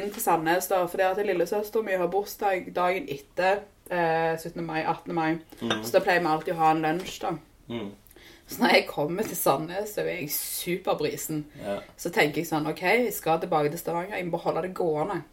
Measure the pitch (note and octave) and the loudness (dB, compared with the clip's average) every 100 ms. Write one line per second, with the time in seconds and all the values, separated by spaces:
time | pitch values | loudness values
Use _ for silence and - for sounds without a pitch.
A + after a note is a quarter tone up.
0 | G3+ G3+ - E3 D#3+ F3+ F#3 F#3+ F3 - | 0 -2 2 2 4 2 2 0 2 2
1 | F#3 F#3+ G3+ F3+ E3+ G#3+ G#3+ A3+ G#3+ F#3 | 2 2 0 2 2 0 0 -2 0 0
2 | F3 F#3+ G3+ - G#3 F#3+ F3+ F3+ F3+ F#3+ | 2 0 -2 -2 0 0 -2 -2 0 0
3 | - C#3 - - F#3 G3+ G3+ _ - F3+ | -4 -10 -10 0 2 2 -2 _ -6 0
4 | E3 D#3+ E3 E3 E3+ E3+ E3 D#3+ D#3+ E3 | 2 2 2 0 -6 -8 -6 -2 -2 -2
5 | - E3+ D#3+ D#3+ - - A#2 G#2+ A2+ F#3 | -2 0 0 0 -4 -6 -2 -2 4 2
6 | - F3 E3+ D#3 D#3+ E3 D#3+ D#3+ D#3 E3 | 4 2 4 0 0 4 4 4 2 0
7 | F#3 - G3+ D#3+ - _ - A#2 G2+ - | -4 -6 -4 -6 -8 _ -10 -8 -8 -12
8 | - - - - - - B3 F#3 - - | -20 -20 -20 -20 -12 0 6 6 4 -2
9 | D3+ F3 A3 F3+ - C#3+ D#3+ F#3 G#3+ - | -2 -2 -4 0 2 2 0 -6 -6 -4
10 | D#3+ E3+ D3+ - - - - F3+ G3 - | -4 -4 -4 -4 -4 -6 -4 -2 0 0
11 | D3+ - - D#3 D3+ - G#2 G2+ - - | 0 -4 -4 -6 -6 -10 -6 -6 -8 -8
12 | F3 A3 D3+ D3+ - D#3 D3+ D#3 F3+ A3+ | -4 2 2 2 -2 -2 -2 -2 2 2
13 | A#3 - - E3 F3+ E3 D3 E3 - E3+ | 2 -2 0 0 2 2 0 -2 -4 -4
14 | F#3 G#3 F3+ E3 - D#3 F3+ F#3 E3+ D3+ | -4 -6 -4 -4 -2 -2 -2 0 0 2
15 | F3 F3 D3 | 0 -4 -8